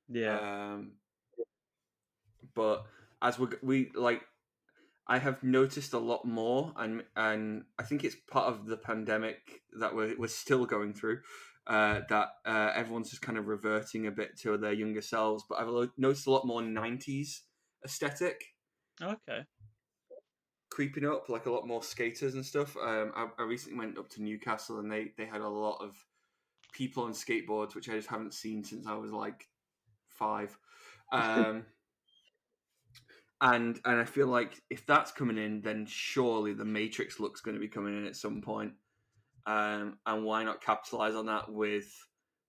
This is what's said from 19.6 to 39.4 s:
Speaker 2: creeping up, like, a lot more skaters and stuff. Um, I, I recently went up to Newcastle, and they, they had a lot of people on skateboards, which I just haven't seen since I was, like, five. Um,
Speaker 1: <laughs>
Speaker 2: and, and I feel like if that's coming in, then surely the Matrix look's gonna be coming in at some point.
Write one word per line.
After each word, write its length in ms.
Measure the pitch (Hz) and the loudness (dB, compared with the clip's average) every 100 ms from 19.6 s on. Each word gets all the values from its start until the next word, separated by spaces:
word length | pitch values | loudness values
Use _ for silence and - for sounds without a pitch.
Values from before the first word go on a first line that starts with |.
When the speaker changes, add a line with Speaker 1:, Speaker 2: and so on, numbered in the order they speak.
| - _ _ _ _ - _ _ _ _ - | -20 _ _ _ _ -20 _ _ _ _ -10
Speaker 2:
creeping 360 | - 139 147 147 | -2 -2 0 0
up, 240 | 143 - | -2 -2
like, 160 | 113 123 | -4 -2
a 60 | |
lot 160 | 123 117 | -2 -2
more 160 | 117 | -4
skaters 500 | - - 117 117 135 | -4 -2 -2 0 -2
and 120 | 131 131 | -2 -2
stuff. 300 | 143 143 - | -2 -2 -2
Um, 340 | 113 110 107 - | -2 0 0 -2
I, 120 | 113 - | -4 -4
I 40 | |
recently 360 | 113 120 - 120 | -4 -4 -6 -8
went 180 | 110 - | -8 -8
up 120 | 95 | -12
to 140 | 110 | -8
Newcastle, 560 | 107 107 117 110 - 110 | -6 -4 -4 -4 -4 -8
and 120 | 104 | -4
they, 200 | 107 110 - | -4 -6 -8
they 80 | 110 | -8
had 160 | 110 | -6
a 60 | 107 | -4
lot 300 | 104 107 - | -2 -2 -2
of 140 | 104 - _ _ _ _ _ _ - | -8 -14 _ _ _ _ _ _ -16
people 300 | - 131 131 | -8 -6 -4
on 80 | 117 | -4
skateboards, 640 | 104 - 113 87 107 104 - | -4 -2 -2 0 -2 -4 -6
which 140 | 117 | -6
I 40 | |
just 160 | 107 104 | -6 -4
haven't 240 | 110 107 | -6 -8
seen 300 | - 110 110 | -8 -8 -6
since 240 | 101 110 110 | -8 -10 -8
I 80 | 107 | -8
was, 160 | 107 | -6
like, 360 | 107 107 - - _ _ _ _ _ _ | -6 -8 -10 -18 _ _ _ _ _ _
five. 500 | - 107 104 101 - _ - - - - | -4 -2 -2 -4 -10 _ -20 -20 -18 -2
Um, 540 | 127 113 113 110 113 - _ _ _ _ _ _ _ _ _ | 2 4 4 4 2 -8 _ _ _ _ _ _ _ _ _
Speaker 1:
<laughs> 840 | _ _ _ - _ - _ - | _ _ _ -20 _ -20 _ 4
Speaker 2:
and, 380 | 131 120 117 113 120 | 6 8 4 0 2
and 140 | 120 | 4
I 60 | 117 | 4
feel 220 | 139 139 | 4 4
like 260 | 123 113 - - | 4 2 -4 -10
if 160 | 113 - | -4 6
that's 260 | 147 - | 6 6
coming 260 | - 123 110 | 0 0 0
in, 240 | 107 107 | 0 -2
then 240 | 107 107 107 | -2 -4 -4
surely 640 | - - 135 123 110 107 | -6 -2 2 4 4 0
the 120 | 104 107 | -2 -2
Matrix 540 | 107 110 - - - | -2 -2 -2 -6 -4
look's 220 | 104 - | -6 -6
gonna 180 | 113 107 | -8 -6
be 80 | 107 | -6
coming 300 | 107 101 104 | -6 -6 -4
in 80 | 104 | -6
at 100 | - | -6
some 260 | 107 107 | -6 -6
point. 320 | 104 107 107 - _ _ _ _ _ _ | -4 -4 -6 -10 _ _ _ _ _ _